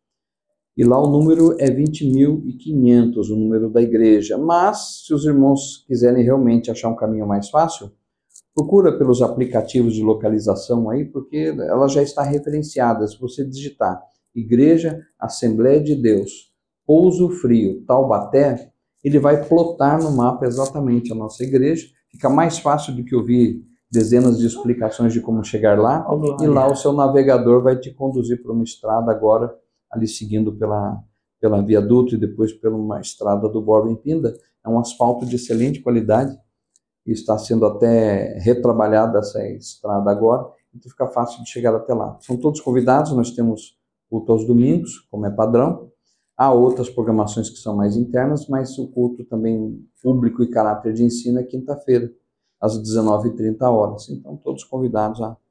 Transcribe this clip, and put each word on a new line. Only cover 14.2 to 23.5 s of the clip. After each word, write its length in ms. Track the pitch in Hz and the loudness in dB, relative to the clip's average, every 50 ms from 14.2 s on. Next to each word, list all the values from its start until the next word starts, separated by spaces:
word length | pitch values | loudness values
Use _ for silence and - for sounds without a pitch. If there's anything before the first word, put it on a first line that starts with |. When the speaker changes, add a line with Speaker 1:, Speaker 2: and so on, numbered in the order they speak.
| _ _ - | _ _ -12
Speaker 1:
Igreja 640 | 120 110 107 117 120 143 156 165 165 165 160 156 156 - _ _ - | -10 -2 0 4 4 6 6 4 4 2 -2 -6 -8 -14 _ _ -12
Assembleia 640 | - 117 - - 127 113 107 110 117 131 143 156 | -12 -10 -8 -4 -2 -2 0 2 2 4 2 2
de 140 | 147 151 147 | 2 0 -2
Deus, 580 | 131 117 113 107 98 95 - - - _ _ _ _ _ _ _ _ _ | 0 2 2 2 2 0 -4 -10 -20 _ _ _ _ _ _ _ _ _
Pouso 440 | - 156 165 180 185 170 180 180 165 | 2 4 6 6 4 4 2 0 -2
Frio, 560 | - - - 120 117 113 101 95 95 - - | -2 -2 0 2 2 2 2 0 -4 -6 -2
Taubaté, 880 | - 123 135 135 117 107 98 - - 131 135 147 143 - - - - _ _ _ _ _ _ | 0 2 2 2 2 0 -2 -2 0 2 2 2 2 0 -4 -10 -16 _ _ _ _ _ _
ele 160 | - 143 143 147 | -4 2 2 2
vai 280 | 139 143 147 147 - - | 4 4 2 2 2 2
plotar 560 | 165 170 165 170 - - 139 143 151 160 160 | 2 2 2 0 -2 0 0 2 2 0 0
no 80 | 151 | 0
mapa 340 | 139 123 120 127 135 - 131 | 0 0 0 0 0 -2 -4
exatamente 680 | 123 120 131 135 135 - 151 139 123 120 120 117 - 110 | -4 -2 -2 -4 -4 -4 -4 -2 0 0 0 -2 -4 -8
a 20 | |
nossa 260 | 113 107 107 - - 127 | -8 -10 -10 -10 -10 -8
igreja. 420 | 131 139 127 131 151 165 165 - - _ _ _ _ | 0 0 2 2 2 0 -4 -6 -14 _ _ _ _
Fica 180 | _ - - 127 | _ -4 -2 0
mais 300 | 139 151 170 165 160 - | 2 2 2 0 -2 -2
fácil 340 | - 147 143 147 - 147 127 | -2 -2 -2 -2 -2 -6 -8
do 120 | 123 127 | -8 -6
que 100 | - 131 | -2 -2
ouvir 480 | 120 101 120 123 123 117 101 | -2 0 2 2 2 2 2